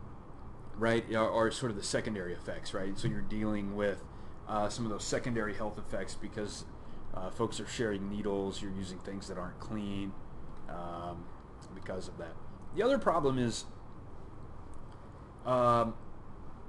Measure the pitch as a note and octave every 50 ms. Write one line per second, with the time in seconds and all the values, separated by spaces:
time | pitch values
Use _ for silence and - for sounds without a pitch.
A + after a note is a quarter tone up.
0 | - - - - - - - - - - - - - - - - A2 A2+ A#2 A#2
1 | A#2 G#2+ G#2+ A2+ A2 G#2 F2+ A2+ A2+ A2+ G#2+ - C3+ B2 G#2+ G2+ - - - B2+
2 | G#2 A#2+ G#2+ G2+ F2+ F2 F2 E2+ - - F2+ F2 - - - G2+ F#2+ G2 G2 -
3 | - A#2 G#2+ G#2 G2 F#2 G#2+ G#2+ G#2+ G#2+ G#2+ G#2 G2+ G2+ G2+ G#2 G#2 G2+ F#2+ -
4 | - - - - - - - - - - G#2+ G#2+ G#2 G#2 - - A#2+ A2 G2+ F#2+
5 | - - - B2 - C3+ A#2+ A#2 G#2+ G#2+ G2 F#2+ A2 G#2+ G2+ - G#2 - - G2+
6 | F#2+ - - - - G2+ - A2+ G#2 G2+ F#2+ - - - - - - - - -
7 | - - - F#2 F#2 F#2 F#2 - A2+ G#2+ - - A2 - - - B2 A2 G#2 G2
8 | G2 G2 G#2 G#2 G2+ G2+ G2 G2 G2 G2 F#2 - G2+ G2+ F#2+ F#2+ F#2+ F#2 F#2 F#2
9 | - - G2 G2 F#2+ - F#2+ F2+ F2+ F2+ F2+ - - - A2 G#2+ G#2 G2+ G2+ G2
10 | G2 G2 G2 - - - - - - - - - - - - E2+ F2 F2 E2+ F2
11 | F2 F2 F2 E2+ F2 - - - - - - - - - F#2 F#2+ - - G2 F#2
12 | F2+ - - - F2 E2 E2 - - - - - - - - C#3+ G#3 B3 C#4 B3
13 | - G#3+ E3 E3+ D3 C3+ C3 B2+ B2 A#2 A#2 - - - - - - - - -
14 | - - - - - - - - - - - - - - - - - - - -
15 | - - - - - - - - - A#2+ B2+ B2 B2 A#2+ A#2+ A#2+ A#2 A2+ A2 -
16 | - - - - - - - - - - - - -